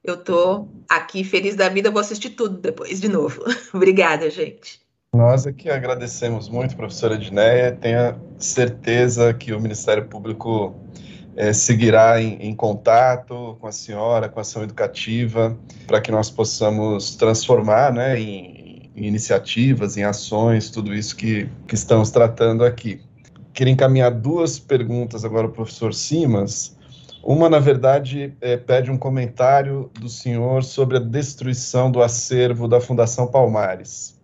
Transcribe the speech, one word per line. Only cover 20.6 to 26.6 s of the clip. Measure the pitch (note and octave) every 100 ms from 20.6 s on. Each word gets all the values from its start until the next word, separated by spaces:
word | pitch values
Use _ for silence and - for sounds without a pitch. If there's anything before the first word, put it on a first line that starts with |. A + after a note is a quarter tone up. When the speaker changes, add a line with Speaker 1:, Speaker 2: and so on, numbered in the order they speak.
| G#2
Speaker 2:
tudo | A2 G#2
isso | G#2 G#2+ -
que, | A2 G#2+ G2 - -
que |
estamos | A2 - A2+ G#2+
tratando | A#2+ A#2 A#2 A2+ A2+
aqui. | A#2+ A#2+ A2 F#2+ - _ - - -
Queria | - C3
encaminhar | C3 C3+ C3 B2
duas | A2+ A2+ E3+ D#3+ -
perguntas | - C3+ A#2 A#2+ A2+ A2+
agora | A2 A2+ A2
ao |
professor | A2+ A2+ - A2+
Simas. | G2+ - D#3 D3+ G#2 G2 -